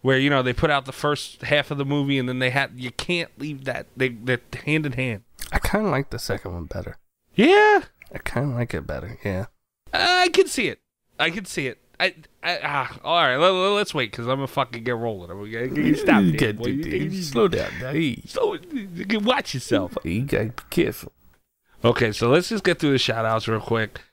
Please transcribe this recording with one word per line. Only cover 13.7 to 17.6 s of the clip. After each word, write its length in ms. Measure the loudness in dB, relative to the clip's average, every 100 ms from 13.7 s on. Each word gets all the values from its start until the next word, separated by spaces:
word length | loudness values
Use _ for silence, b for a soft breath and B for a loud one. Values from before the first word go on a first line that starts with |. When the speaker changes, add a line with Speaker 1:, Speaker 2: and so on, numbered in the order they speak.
| 2 0
Speaker 1:
wait, 180 | -2 -4
'cause 160 | -4 -2
I'm 80 | -2
gonna 100 | -2
fucking 360 | -2 -4 -4
get 120 | -4 -2
rolling. 360 | -4 -6 -10
I'm 60 | -12
gonna 100 | -8
get, 240 | -6 -4
get, 240 | 0 2 2
stop 240 | 4 6
Speaker 2:
You 80 | 6
Speaker 1:
there, 80 | 4 0
Speaker 2:
get, 40 | 0
Speaker 1:
boy. 60 | -2
Speaker 2:
dude, 200 | -2 -4
Speaker 1:
You 60 |
Speaker 2:
dude, 200 | -4 -4
Speaker 1:
get, 120 | -6
Speaker 2:
slow 240 | -4 2 2
down, 240 | 2